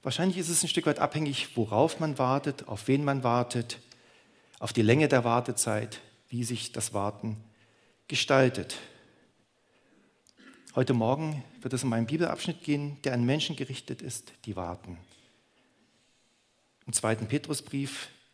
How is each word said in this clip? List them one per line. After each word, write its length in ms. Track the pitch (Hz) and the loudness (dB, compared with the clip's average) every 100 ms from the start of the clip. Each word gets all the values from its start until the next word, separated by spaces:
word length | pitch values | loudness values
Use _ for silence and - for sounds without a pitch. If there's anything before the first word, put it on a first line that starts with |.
Wahrscheinlich 340 | - 127 185 180 | -4 0 0 0
ist 120 | 165 | 0
es 120 | 165 | 0
ein 60 | 175 | 2
Stück 180 | - 160 | 0 2
weit 140 | 147 | 2
abhängig, 560 | 139 151 151 135 - - | 0 0 -2 -4 -4 -2
worauf 440 | 110 104 160 - | 0 4 4 2
man 200 | 156 135 | -4 0
wartet, 480 | 127 139 143 139 - | 2 2 0 -6 -8
auf 200 | 107 - | -8 0
wen 160 | 135 | 2
man 200 | 143 139 | 2 0
wartet, 560 | 127 120 120 123 117 - - - _ _ _ _ _ - | 2 2 2 -2 -4 -10 -16 -20 _ _ _ _ _ -10
auf 120 | - | -4
die 120 | - | 4
Länge 240 | 107 131 151 | 6 8 6
der 160 | 135 | 4
Wartezeit, 800 | 120 120 123 117 - 107 110 - - _ _ | 4 2 0 -2 0 -2 -4 -12 -20 _ _
wie 160 | 120 | -6
sich 300 | 117 120 - | -4 -6 -6
das 200 | 123 107 | -6 -4
Warten 440 | 104 101 104 113 110 - _ _ _ _ _ _ | -2 -4 -4 -8 -8 -12 _ _ _ _ _ _
gestaltet. 680 | 139 - 135 131 120 82 - - - - _ _ _ _ _ _ _ _ _ _ _ _ _ - - - - | -4 4 6 6 4 -8 -10 -14 -20 -20 _ _ _ _ _ _ _ _ _ _ _ _ _ -20 -20 -6 -2
Heute 180 | - | 2
Morgen 500 | 123 113 139 156 151 127 - | 2 2 0 -2 -6 -10 -12
wird 120 | 127 | -6
es 120 | 127 135 | -4 0
um 80 | |
einen 140 | 113 117 | 0 0
Bibelabschnitt 540 | 160 170 - - 160 | 0 -2 -2 -6 -6
gehen, 400 | - 147 143 143 | -2 -2 -2 -4
der 100 | 139 | -2
an 100 | 123 | 0
Menschen 320 | 120 147 - 147 | 2 2 0 -6
gerichtet 480 | 135 131 - 123 | -8 -8 -10 -10
ist, 300 | 139 - - - - | -8 -10 -12 -18 -10
die 100 | 95 | -8
warten. 400 | 87 87 - 85 90 - _ _ _ _ _ _ _ _ _ _ _ _ _ _ _ _ - | -6 -8 -12 -16 -18 -20 _ _ _ _ _ _ _ _ _ _ _ _ _ _ _ _ -6
Im 80 | |
zweiten 340 | 113 110 110 110 | -2 0 -2 0
Petrusbrief 840 | 143 147 143 - 139 139 - - - _ | -4 -2 -8 -6 -6 -6 -8 -14 -18 _